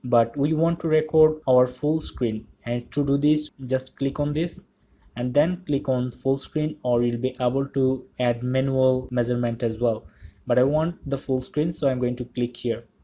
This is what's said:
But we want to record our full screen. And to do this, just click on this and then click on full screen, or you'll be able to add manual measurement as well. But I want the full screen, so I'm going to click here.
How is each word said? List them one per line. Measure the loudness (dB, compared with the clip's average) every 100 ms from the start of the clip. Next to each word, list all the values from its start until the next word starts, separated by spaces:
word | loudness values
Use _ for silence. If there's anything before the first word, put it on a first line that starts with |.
But | 2 2 2 0
we | 0
want | 2 0 0
to | 0
record | 0 2 4 4 4 2
our | 4 4
full | 0 -2 -2
screen. | -4 -2 -2 -2 -10 _
And | -6 -6 -4
to | -2
do | 0 2
this, | 4 2 -2 -12 -4
just | -2 -4 _
click | -4 -2
on | -2
this | -2 -4 -6 -18 _ _ _ -16 -6
and | 0
then | 2 2 -2 -2
click | -2 0
on | -2 -2
full | -4 -2 -2
screen, | -2 -2 -2 -4
or | 0 2
you'll | 0 0
be | -4 -2
able | -2 0 -2
to | 0 0 0 -8 -2
add | 0 0
manual | -2 0 0 2 2 2 -2
measurement | -2 0 0 -2 -2
as | -4 0
well. | 0 -2 -8 _ -20 _ 0
But | 2
I |
want | 2 2 -2 -4 -6
the | -6
full | -2 -4
screen, | -2 -2 -2
so | 0 -2
I'm | 0
going | -2
to | -4
click | -8 -4 -4 -4
here. | -4 -4 -6 _